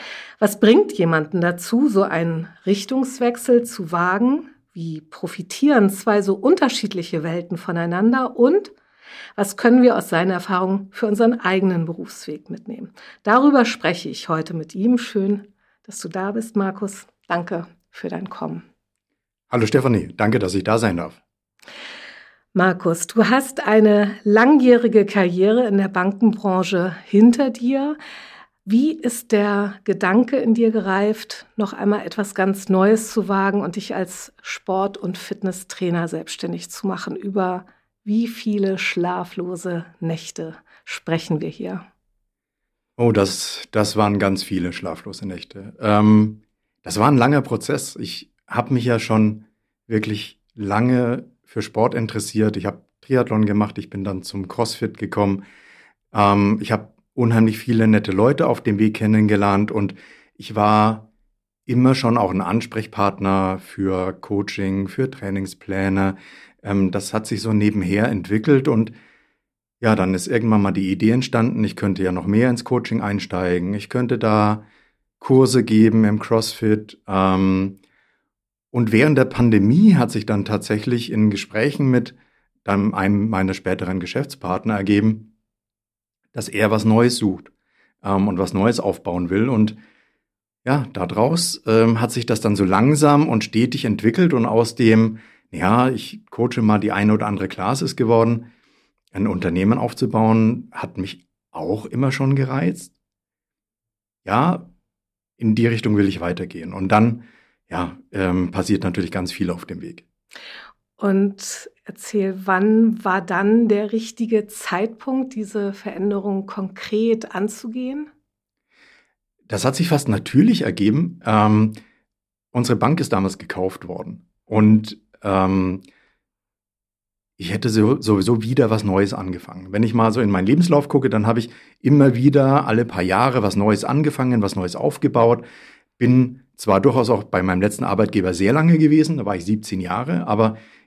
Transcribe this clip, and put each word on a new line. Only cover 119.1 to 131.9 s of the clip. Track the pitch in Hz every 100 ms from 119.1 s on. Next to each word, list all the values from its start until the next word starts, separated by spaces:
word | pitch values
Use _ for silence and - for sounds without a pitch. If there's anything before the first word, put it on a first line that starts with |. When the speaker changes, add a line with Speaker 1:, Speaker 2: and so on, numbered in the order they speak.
| _ _ _ -
Speaker 2:
Das | 101
hat | 117 135
sich | 175
fast | 147 -
natürlich | 95 - 127 214 226
ergeben. | 123 87 101 135 175 -
Ähm, | 117 107 107 107 110 107 _ _ _ _ _ _ _
unsere | 123 120 120
Bank | 127 165
ist | 127
damals | 98 95 -
gekauft | - - 92 - 87
worden. | 90 85 - _ _
Und, | - 107 107 107 107 - _ _
ähm, | 101 95 95 95 92 95 - _ _ _ _ _ _ _ _ _ _ _ _ _ _ -
ich | 87
hätte | 95 123
so, | 110 107 139
sowieso | 110 101 95 110
wieder | 110 131 113
was | 110
Neues | 104 95 101
angefangen. | - 92 87 - 87 92
Wenn | 101
ich | 110
mal | 117 110
so | 110
in | 107
meinen | 95 95
Lebenslauf | 151 175 147 143
gucke, | 139 127
dann | 110 107
habe | 113
ich | 110 - - _
immer | 131